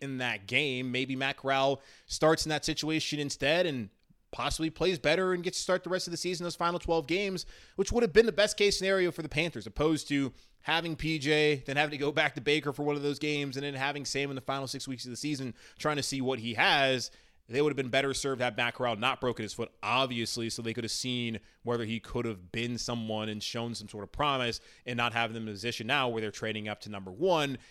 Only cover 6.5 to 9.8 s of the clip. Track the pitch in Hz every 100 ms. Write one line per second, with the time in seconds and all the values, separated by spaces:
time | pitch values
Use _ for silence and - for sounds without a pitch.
6.5 | - 170 175 - 165 143 180 202 160 -
7.5 | - - - - 233 190 196 233 202 208
8.5 | - 202 - 190 190 175 160 156 147 165
9.5 | 113 101 -